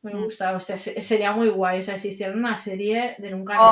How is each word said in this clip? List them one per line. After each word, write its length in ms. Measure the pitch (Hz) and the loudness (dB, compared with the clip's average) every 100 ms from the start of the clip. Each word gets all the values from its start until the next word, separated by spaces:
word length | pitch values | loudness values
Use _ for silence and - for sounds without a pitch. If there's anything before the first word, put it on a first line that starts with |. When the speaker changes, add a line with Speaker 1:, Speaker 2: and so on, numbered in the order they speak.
Speaker 1:
Me 120 | 214 | -10
Speaker 2:
Mm. 100 | 202 | -6
Speaker 1:
gusta, 280 | 220 - 185 185 | -6 -4 -4 -4
hostia, 220 | - 190 | -6 -8
se-, 200 | - - | -6 -8
sería 300 | - 214 202 | -2 0 2
muy 160 | 214 226 | 2 2
guay, 300 | 190 185 185 | 2 0 0
o 20 | |
sea, 160 | 190 190 | -4 -6
si 100 | 208 | -8
hicieran 260 | 190 196 208 | -6 -6 -4
una 180 | 240 220 | -2 -4
serie 600 | - 190 202 220 240 233 | -6 -4 -2 0 -2 -6
de 120 | 202 | -10
Nunca 280 | 190 190 208 | -8 -4 8
Speaker 2:
Oh, 60 | 226 | 8